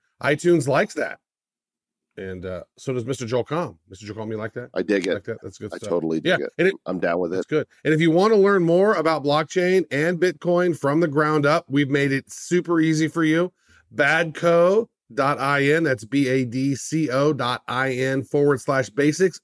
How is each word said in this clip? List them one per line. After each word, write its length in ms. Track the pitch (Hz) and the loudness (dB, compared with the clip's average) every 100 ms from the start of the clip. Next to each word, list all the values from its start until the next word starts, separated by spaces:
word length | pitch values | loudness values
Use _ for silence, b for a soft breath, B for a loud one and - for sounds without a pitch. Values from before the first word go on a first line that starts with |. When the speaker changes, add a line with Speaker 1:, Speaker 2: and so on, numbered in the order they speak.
| _ _ | _ _
Speaker 1:
iTunes 460 | 127 151 175 170 131 | -2 0 2 2 2
likes 280 | 139 170 151 | 0 0 -4
that. 240 | 113 - _ _ _ _ _ _ _ _ _ - | -8 -8 _ _ _ _ _ _ _ _ _ -16
And, 280 | 95 92 92 | -12 -10 -10
uh, 180 | 90 - _ | -12 -14 _
so 140 | - | -6
does 140 | 127 117 | -6 -6
Mister 200 | 135 120 | -8 -4
Joel 200 | 123 113 | -4 -2
Comm. 320 | 151 151 85 _ | -4 -6 -10 _
Mister 160 | 95 101 | -20 -14
Joel 120 | 104 | -12
Comm, 140 | 110 | -8
you 40 | 110 | -8
like 160 | 113 127 | -8 -10
that? 140 | 120 | -10
Speaker 2:
I 80 | - | -6
dig 260 | 92 101 90 | 0 0 0
it. 60 | |
Speaker 1:
Like 100 | 85 | -4
that? 140 | - 113 | -6 -12
That's 160 | - - | -12 -14
good 160 | 107 | -14
Speaker 2:
I 40 | 87 | -12
Speaker 1:
stuff. 100 | - | -4
Speaker 2:
totally 320 | 85 80 80 | -2 -2 -2
dig 200 | 160 160 | -2 -2
Speaker 1:
Yeah, 60 | 69 | -4
Speaker 2:
it. 80 | - | -2
Speaker 1:
and 100 | 175 | -2
it, 80 | - - | -2 -8
Speaker 2:
I'm 140 | 92 | -4
down 200 | 87 87 | -2 -2
with 120 | 87 | -2
it. 60 | 92 | -4
Speaker 1:
that's 100 | 85 | -2
good. 200 | 151 127 b 143 | -4 -4 b -2
And 80 | |
if 80 | 156 | 2
you 100 | 170 | 4
wanna 240 | 165 214 220 | 4 4 4
learn 280 | 196 196 | 4 4
more 320 | 165 175 202 190 | 2 4 4 2
about 280 | 160 156 | 2 0
blockchain 640 | 143 147 156 185 180 185 165 | 0 0 0 0 2 2 0
and 280 | 139 160 175 | -2 -2 0
Bitcoin 580 | 180 - 175 175 180 151 | 0 -2 0 2 2 0
from 220 | 139 151 | 0 2
the 80 | 170 | 2
ground 380 | 139 151 156 143 | 2 2 2 2
up, 180 | 160 - | 2 0
we've 200 | 139 139 | 0 2
made 220 | 143 139 | 0 0
it 180 | 135 - | -2 -6
super 520 | - - 180 165 165 | -14 -2 -2 2 2
easy 260 | 160 156 156 | 2 2 0
for 160 | 165 | 0
you. 300 | 156 160 180 b b b b 113 | 0 2 0 b b b b 0
badco 960 | 143 160 170 143 170 170 175 208 226 _ _ | 2 2 0 -2 2 4 4 4 -2 _ _
dot 260 | 113 135 131 | -2 -2 0
I 240 | 135 143 | 0 2
N, 200 | 139 160 | 2 2
that's 200 | 160 127 | 2 -2
B 240 | 110 139 131 | -2 0 2
A 160 | 131 | 0
D 320 | 123 127 135 135 | -2 -2 -2 -4
C 340 | - 156 147 | -4 -2 -2
O 220 | 127 147 | 0 0
dot 320 | 135 123 120 - | 0 -2 -4 -6
I 240 | 123 135 | -2 -2
N 300 | 127 131 135 | 0 -2 -2
forward 360 | 127 147 143 135 | -2 2 2 2
slash 300 | - 135 117 | 0 -2 -2
basics. 500 | 120 143 147 185 - | 0 0 2 0 0